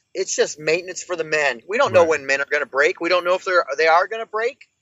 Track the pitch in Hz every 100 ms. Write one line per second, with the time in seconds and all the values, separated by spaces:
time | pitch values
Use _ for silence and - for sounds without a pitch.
0 | _ - 185 - 160 - 151 165 180 175
1 | - 175 156 156 143 120 160 220 277 185
2 | 165 151 135 139 143 147 139 131 151 190
3 | 170 180 175 185 190 180 160 139 160 165
4 | 190 220 226 220 233 285 - _